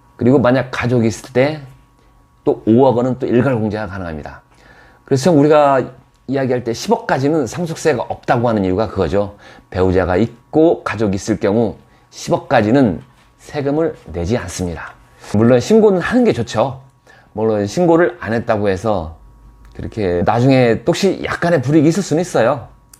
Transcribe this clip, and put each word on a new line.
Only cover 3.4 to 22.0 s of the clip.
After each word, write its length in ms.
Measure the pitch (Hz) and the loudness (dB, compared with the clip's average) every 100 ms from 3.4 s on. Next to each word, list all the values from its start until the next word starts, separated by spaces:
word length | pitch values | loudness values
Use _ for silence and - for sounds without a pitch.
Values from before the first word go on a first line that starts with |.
| 131 123 | 0 0
공제가 320 | 107 104 107 | -2 -4 -8
가능합니다. 560 | 95 87 78 71 - _ _ - - - _ | -10 -10 -10 -14 -18 _ _ -20 -20 -20 _
그래서 280 | - 139 185 | -4 0 4
우리가 640 | 160 147 151 143 135 127 - _ _ - | 4 6 6 4 2 -2 -10 _ _ -6
이야기할 360 | 135 131 127 | -4 -2 -2
때 100 | 113 | -4
십억까지는 720 | 113 - 233 - 151 139 165 117 | -6 -2 -2 0 -2 0 0 -2
상속세가 560 | - 170 160 160 131 | -6 -8 -4 -2 -2
없다고 440 | - - - 131 120 | -4 -10 -2 0 2
하는 160 | 110 92 | 0 0
이유가 220 | 92 110 | 0 -2
그거죠. 500 | - 85 95 101 - - - _ | -2 0 0 -2 -8 -20 -20 _
배우자가 440 | 90 92 90 87 90 | -2 2 2 2 0
있고 640 | 117 - _ 151 165 - | 0 -4 _ 2 2 2
가족이 320 | - 104 110 98 | -4 -4 -2 -2
있을 240 | - 104 | -4 -2
경우 380 | 101 107 113 - _ _ _ | 0 0 -2 -4 _ _ _
십억까지는 920 | - - 156 - 135 104 135 127 80 - _ _ _ - | -16 -6 -6 0 0 2 4 2 0 -10 _ _ _ -12
세금을 500 | 147 135 147 165 - - | -6 -4 -2 -2 -4 -12
내지 300 | 82 85 113 | -8 -4 -4
않습니다. 560 | 95 - 90 78 - - _ _ - 104 | -6 -8 -8 -8 -14 -20 _ _ -6 0
물론 240 | 117 127 | 2 2
신고는 420 | - 220 214 185 | 4 4 4 2
하는 220 | 160 233 | 0 0
게 100 | 233 | 2
좋죠. 480 | - 113 - 135 - - _ _ - _ | 0 -4 -2 -2 -4 -18 _ _ -20 _
물론 340 | - 110 107 101 | -4 -2 0 -2
신고를 500 | 170 180 165 170 - | 0 2 4 2 -2
안 140 | 95 | -6
했다고 360 | 117 - 107 104 | -6 -2 -2 0
해서 480 | 92 113 101 80 80 - - - - - - | -2 -2 -4 -4 -12 -20 -20 -20 -20 -20 -14
그렇게 480 | - - 98 87 87 | -12 -4 -2 0 0
나중에 580 | 110 127 131 123 110 | 2 4 4 4 2
또 60 | - | 0
혹시 320 | 170 196 98 | 0 0 -2
약간의 380 | 69 - 170 170 | -6 -4 0 0
불이익이 260 | 120 156 147 | 2 2 2
있을 120 | 165 | 0